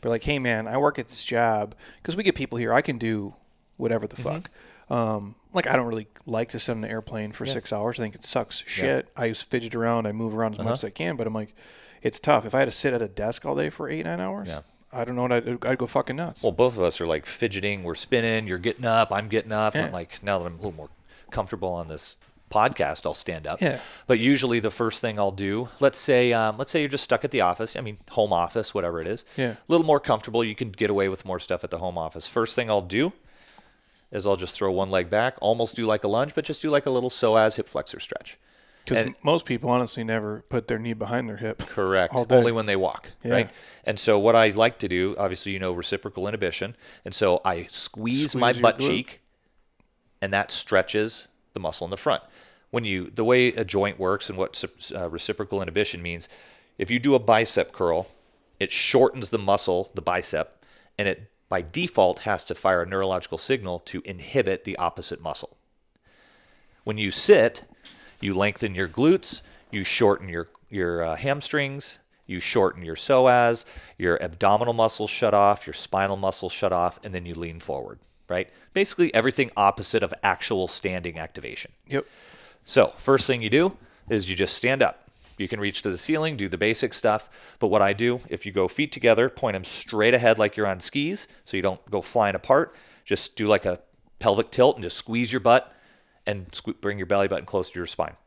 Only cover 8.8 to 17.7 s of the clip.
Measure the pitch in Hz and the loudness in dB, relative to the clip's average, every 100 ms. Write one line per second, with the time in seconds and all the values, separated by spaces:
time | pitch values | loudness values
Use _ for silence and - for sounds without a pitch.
8.8 | 135 135 - - 117 113 - 127 117 117 | -2 -2 -4 -4 -4 -4 -4 -4 -4 -2
9.8 | 117 117 110 107 113 107 110 107 113 127 | 0 0 -2 -4 -4 -2 -2 -2 -4 -4
10.8 | 107 - 170 143 110 110 107 - - - | -6 -6 -6 -4 -4 -6 -8 -14 -20 -20
11.8 | - - - - - 131 113 131 135 - | -20 -8 -4 0 2 2 4 2 2 0
12.8 | 143 120 107 98 107 - 151 139 151 - | 0 0 -2 -4 -4 -4 -4 -2 -4 -4
13.8 | 143 156 165 170 185 196 190 78 - _ | -8 -6 -6 -6 -6 -8 -8 -10 -14 _
14.8 | _ 127 120 123 123 120 117 123 123 131 | _ -8 -6 -2 0 0 0 -4 -2 -2
15.8 | 120 135 - 135 170 - 113 87 127 113 | -2 -2 -2 -4 -8 -4 0 2 2 2
16.8 | 87 - 82 80 - - 117 98 101 | 0 0 -2 -2 -4 -4 -4 -2 -4